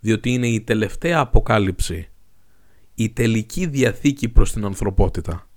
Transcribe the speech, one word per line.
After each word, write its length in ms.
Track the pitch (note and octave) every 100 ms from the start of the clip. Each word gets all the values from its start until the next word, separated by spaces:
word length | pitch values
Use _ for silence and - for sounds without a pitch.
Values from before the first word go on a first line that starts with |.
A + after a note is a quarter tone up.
διότι 320 | A2 A2 B2
είναι 140 | B2 A#2+
η 140 | A2+
τελευταία 580 | G#2+ A2 G#2+ - E3 E3+
αποκάλυψη, 880 | B2+ C3 - A2 G2 F2+ - E2+ - - - - - - - - - -
η 140 | A2
τελική 560 | - A2+ A2+ G#2+ - F3+
διαθήκη 640 | C#3 B2 A2+ D3 C#3 A2+
προς 220 | - G#2
την 140 | - G2+
ανθρωπότητα 800 | F#2+ G2+ G2 G2 - E2 E2 -